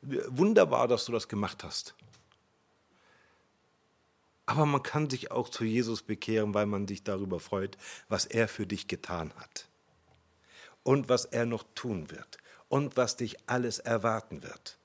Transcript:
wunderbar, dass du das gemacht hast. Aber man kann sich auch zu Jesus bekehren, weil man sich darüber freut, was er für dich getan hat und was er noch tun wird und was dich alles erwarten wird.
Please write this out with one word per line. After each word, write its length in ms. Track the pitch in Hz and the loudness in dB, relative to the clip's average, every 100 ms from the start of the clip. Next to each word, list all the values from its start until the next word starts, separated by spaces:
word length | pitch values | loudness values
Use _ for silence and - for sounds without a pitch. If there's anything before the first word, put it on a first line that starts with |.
wunderbar, 840 | 135 135 - 127 196 214 175 120 120 | -4 -4 -2 2 6 8 8 6 4
dass 180 | 120 - | 2 2
du 60 | |
das 160 | 117 - | -4 -2
gemacht 360 | 104 101 - | -4 -4 -6
hast. 320 | 82 - - - - - _ _ _ _ _ _ _ _ _ _ _ _ _ _ _ _ _ _ _ _ _ _ - | -8 -8 -8 -16 -20 -20 _ _ _ _ _ _ _ _ _ _ _ _ _ _ _ _ _ _ _ _ _ _ -2
Aber 200 | 131 151 | 4 4
man 160 | 139 | 4
kann 280 | - 151 151 | 0 -2 -2
sich 220 | 131 - | -2 -2
auch 180 | - 120 | -4 -4
zu 140 | - | -2
Jesus 380 | 113 113 113 113 | 0 2 0 -2
bekehren, 520 | - 107 - 110 107 | -4 -6 0 0 2
weil 120 | 104 104 | 2 0
man 220 | 101 101 | -2 -4
sich 160 | 101 | -6
darüber 360 | - 98 98 87 | -4 -4 -4 -6
freut, 380 | - 98 98 - - - - | -4 -4 -4 -8 -16 -18 -4
was 180 | 98 - | -2 0
er 220 | 117 110 | 2 0
für 180 | - 98 | 0 -4
dich 220 | 104 - | -4 -6
getan 460 | 87 - 87 80 - | -8 -6 -6 -6 -10
hat 300 | - - - _ _ _ _ _ _ _ _ - - - | -16 -18 -18 _ _ _ _ _ _ _ _ -20 -20 -6
und 260 | - 139 127 | 2 4 6
was 160 | 123 - | 2 2
er 200 | 120 117 | 0 0
noch 200 | 113 - - | -2 -6 -8
tun 340 | 127 98 76 | -4 -4 -6
wird 260 | 78 - - - - _ | -14 -16 -20 -20 -20 _
und 260 | 135 143 127 | 0 2 2
was 220 | 120 - | 0 0
dich 200 | 113 - - | -4 -6 -2
alles 320 | 123 120 - | 0 0 -4
erwarten 640 | - 117 113 110 - 76 | 0 2 2 0 -4 -14
wird. 340 | - - - - | -14 -14 -16 -18